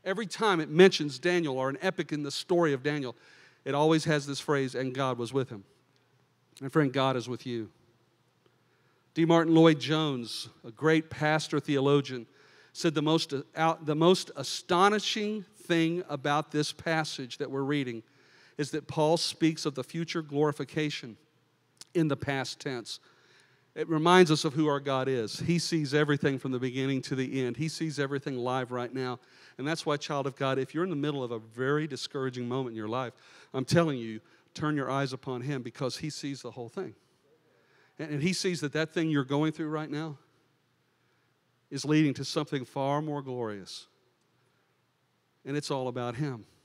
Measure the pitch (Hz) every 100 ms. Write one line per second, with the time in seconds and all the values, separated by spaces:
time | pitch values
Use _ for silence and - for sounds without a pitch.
0 | 185 196 214 - 220 175 156 151 190 -
1 | 147 131 175 175 156 131 131 135 185 180
2 | 151 151 143 - - 175 165 135 143 147
3 | 123 - - - - _ 139 139 156 160
4 | 151 151 139 139 - 143 131 123 131 127
5 | 135 120 117 131 123 110 95 _ _ _
6 | _ _ _ _ _ - 135 160 139 135
7 | 135 127 117 117 127 117 104 _ _ _
8 | _ _ _ _ _ _ _ _ _ _
9 | _ - 165 165 165 160 165 156 127 156
10 | 156 131 113 - 117 - 120 110 151 160
11 | 160 - 151 156 - 147 147 139 139 143
12 | 123 127 113 _ - - - - 170 151
13 | 151 160 - 139 - - 160 160 151 151
14 | 165 185 - - 127 - - 180 202 208
15 | - 220 208 214 180 - - 170 165 175
16 | - 143 143 147 156 151 147 - 170 160
17 | 156 - 127 - 135 135 139 147 123 113
18 | - _ _ - - - 143 156 - -
19 | 151 165 - - 160 156 156 135 127 165
20 | 170 170 151 143 151 143 139 156 151 -
21 | 123 104 _ _ _ _ _ _ - -
22 | 160 139 - 135 127 - 143 123 104 -
23 | _ _ _ _ _ _ _ - 160 156
24 | 165 185 170 156 160 135 156 143 139 135
25 | 131 131 107 - 139 170 - 165 143 147
26 | 147 143 156 135 135 127 127 127 135 135
27 | - 135 127 135 123 117 156 - 160 139
28 | 139 139 151 127 123 131 123 123 123 131
29 | 127 120 _ - - - 135 165 160 147
30 | - 143 135 127 135 135 131 151 185 147
31 | 147 143 123 117 113 113 131 151 156 131
32 | - 143 131 127 120 123 127 113 107 120
33 | 123 - - - - 127 - 170 160 131
34 | 113 110 _ _ _ - 151 151 127 135
35 | 139 127 - 123 127 139 120 - 131 -
36 | 156 - 147 135 123 117 117 - 160 98
37 | _ _ _ _ _ _ _ _ _ -
38 | 156 147 170 175 190 175 147 151 156 180
39 | 160 147 131 143 156 151 156 151 151 147
40 | 160 139 _ _ _ _ _ _ _ _
41 | _ _ _ _ _ _ _ 139 139 156
42 | 151 131 135 165 147 143 123 139 135 147
43 | 156 143 135 123 113 104 87 - - _
44 | _ _ _ _ _ _ _ _ _ _
45 | _ _ _ _ 131 143 - 139 127 123
46 | 123 117 151 120 98 _